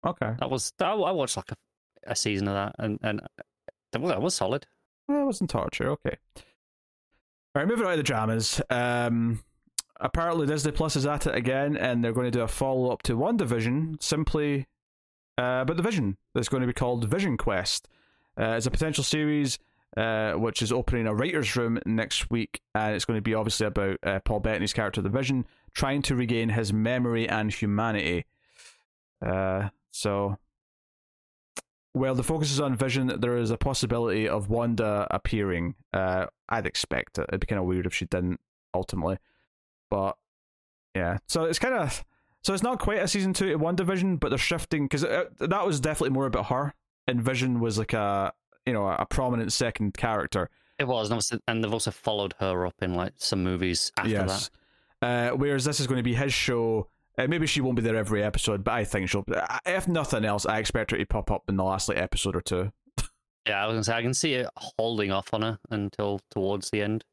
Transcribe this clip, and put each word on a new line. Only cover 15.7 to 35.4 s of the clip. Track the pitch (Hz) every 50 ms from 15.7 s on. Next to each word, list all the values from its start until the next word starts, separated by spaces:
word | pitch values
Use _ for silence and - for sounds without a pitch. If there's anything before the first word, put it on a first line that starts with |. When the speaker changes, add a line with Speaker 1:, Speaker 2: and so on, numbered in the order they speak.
| 165
Speaker 1:
the | 165
Vision. | 170 226 220 185 120 98 98 - _ _ _
It's | 120 120 -
gonna | - 131 127
be | 120
called | 185 - 135 123 123 120 117 104
Vision | 123 185 196 185 127
Quest. | - - - 101 92 92 - - - _ - _ _ _ _ _ _ _ _ _ -
Uh, | 110 113 113
it's | 117 113
a | 127
potential | - - 160 156 147 - 135
series, | - - 151 151 151 151 147 143 131 - - _ _ _ _ _ _ - 110
uh, | 110 113 110 110 110 110
which | 82 80 110 117 - -
is | 117 104
opening | 123 127 123 - - 120 113
a | 110 107
writer's | 104 127 170 175 151 131 104 -
room | 123 120 113 117 - -
next | - 110 110 110 - - - - -
week, | 120 117 110 - - - _ _ _
and | 107 107 107 107
it's | - -
gonna | - 120 110
be | 104 113 110
obviously | 110 110 110 104 - 110
about, | 104 92 - 98 98 95 -
uh, | - - 98 98
Paul | - - 113 104
Bettany's | 92 117 110 90 95 104
character, | - - 110 98 - -
the | 92 98
Vision, | 104 131 135 123 139 127 117 - _ _ _ - _
trying | - 151 135 139 143
to | 135 - 139
regain | 123 127 113 120 117 113 113
his | 107 113 113 98
memory | 104 110 110 113 123 127 123 120 117 113 113 -
and | - 110 107 107
humanity. | 101 - 113 104 101 104 110 117 107 104 78 78 87 85 78 _ _ _ _ _ _ - - - - _ _ _ _ _ _ _ _ _
Uh, | - 110 95 95 95 95 95 95 101 101 _ _ _ _
so, | - - - 107 101 101 101 98 98 - _ _ _ _ _ _ _ _ _ _ _ _ _ _ _ _ _ _ _ _ _ _ _ - - _ _ _ _ _
while | _ 127 131 131 131
the | 123
focus | 113 - 160 160 151 143
is | 139 135
on | 147 139 127
Vision, | 107 135 131 120 139 131 127 - -
there | 110 120 123
is | 120 117 110
a | 117 113
possibility | - 139 135 - - 107 120 120 117 113 92 107 107
of | 107 - 107 101 98
Wanda | 110 117 120 120 117 107 113 107 104 104 101 -
appearing. | - 98 _ - - 110